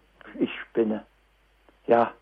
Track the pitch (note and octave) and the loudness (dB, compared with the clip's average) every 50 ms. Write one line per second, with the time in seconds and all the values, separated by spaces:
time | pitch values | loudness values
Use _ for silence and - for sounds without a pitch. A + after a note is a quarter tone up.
0 | _ _ _ - - - - - - - - - - - - - A2+ - - G#3 | _ _ _ -20 -20 -16 -6 -4 -4 -4 -4 -8 -16 -4 -2 0 0 0 -2 -4
1 | - - _ _ _ _ _ _ _ _ _ _ _ _ _ _ _ - A#2 A#2 | -8 -14 _ _ _ _ _ _ _ _ _ _ _ _ _ _ _ 2 4 4
2 | A#2 A2+ - - | 4 2 -2 -8